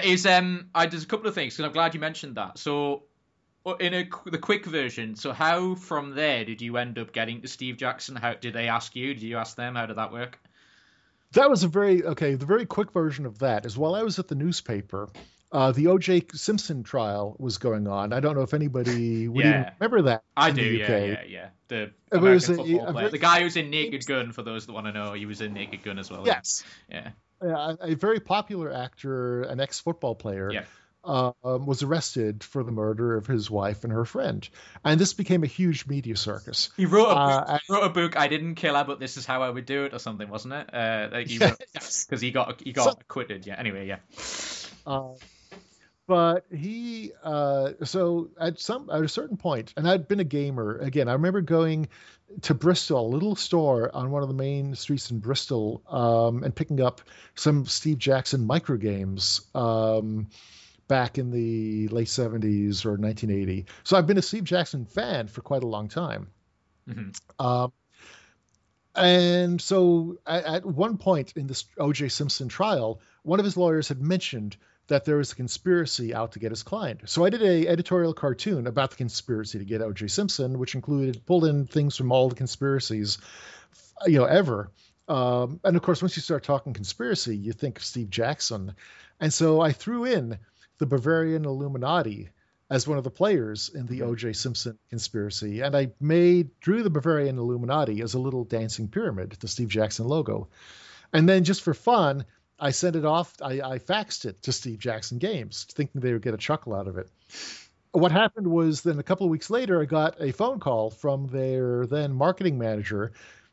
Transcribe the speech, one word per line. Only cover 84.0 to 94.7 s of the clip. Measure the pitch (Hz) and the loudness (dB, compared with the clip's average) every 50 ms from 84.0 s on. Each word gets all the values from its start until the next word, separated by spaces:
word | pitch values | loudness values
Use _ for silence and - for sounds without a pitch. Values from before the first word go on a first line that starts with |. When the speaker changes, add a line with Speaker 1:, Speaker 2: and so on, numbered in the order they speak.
| 196 | 2
Speaker 2:
you | 180 156 135 | 4 6 6
know, | 120 | 6
ever. | - 151 190 190 139 113 101 101 90 - _ _ _ _ _ _ | 8 6 6 4 4 0 -2 -4 -6 -12 _ _ _ _ _ _
Um, | - 127 131 127 123 123 123 123 123 151 175 - | -4 0 0 2 2 2 0 0 -2 -4 -2 2
and | 196 170 | 2 2
of | 175 - | 2 4
course, | - 170 - 175 | 2 0 2 0
once | 180 - | -2 -2
you | 160 - | -4 -4
start | - 160 135 - | -2 -4 -2 0
talking | - 143 135 - 143 113 | 0 0 0 0 -4 -8
conspiracy, | 98 101 - - - 233 247 202 - - 120 107 | -8 -8 -8 -8 -6 -4 -2 -2 -2 -2 -4 -4
you | 104 101 110 110 | -4 -4 -6 -6
think | - - 135 - - | -6 -6 -6 -6 -8
of | - | -12
Steve | - - 123 117 101 | -10 -8 -6 -6 -4
Jackson. | 92 113 113 127 151 - - - 117 101 92 95 92 - - - - - - - _ - | -2 -2 0 0 -2 -2 -4 -6 -6 -6 -8 -10 -12 -14 -18 -20 -20 -20 -20 -20 _ -4
And | 151 156 - | -2 0 2
so | - 165 160 156 156 | 4 4 6 6 6
I | 165 151 135 | 6 4 2
threw | - - 208 240 240 233 | 0 -4 -6 -4 -2 0
in | 254 240 175 123 113 113 98 - _ _ _ _ _ _ - | 0 0 0 0 -2 -8 -10 -14 _ _ _ _ _ _ -4
the | 151 | -2
Bavarian | 127 139 131 113 151 165 160 160 160 160 160 151 | 0 0 0 2 2 2 2 2 2 0 -2 -2
Illuminati | 143 135 135 143 139 135 127 123 139 165 175 143 113 101 101 101 95 _ _ _ _ _ _ _ - | -2 -4 -4 -6 -6 -6 -4 -2 0 0 0 0 -2 -4 -8 -10 -14 _ _ _ _ _ _ _ 0
as | 139 127 - | 0 0 0
one | 147 151 139 | 0 -2 -2
of | 123 | -2
the | 127 | -4
players | - - 185 214 202 147 113 107 107 107 - - - | -2 0 2 4 4 2 2 0 -4 -6 -8 -8 -8
in | 143 123 | -8 -8
the | 120 127 131 | -6 -6 -4
Speaker 1:
Mm-hmm. | 127 120 | -4 -4
Speaker 2:
O | 120 | -4
J | 113 120 117 107 | -4 -4 -6 -4
Simpson | - - 131 117 - - 123 | -4 -4 -4 -4 -4 -6 -8